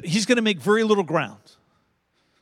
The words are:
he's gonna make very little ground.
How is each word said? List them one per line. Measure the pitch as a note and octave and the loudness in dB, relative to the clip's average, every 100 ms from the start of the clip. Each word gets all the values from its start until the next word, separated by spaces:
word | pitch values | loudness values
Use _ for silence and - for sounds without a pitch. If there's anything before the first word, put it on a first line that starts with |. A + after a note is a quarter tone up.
| F#3+ | -4
he's | F#3+ G3+ | -2 0
gonna | A#3+ | 0
make | A3 F#3 | 2 0
very | E3 G#3+ A3 | 2 2 2
little | G#3 | 0
ground. | D#3+ D#3+ A#2 G#2+ _ _ _ _ _ _ _ _ _ _ | 0 -4 -4 -10 _ _ _ _ _ _ _ _ _ _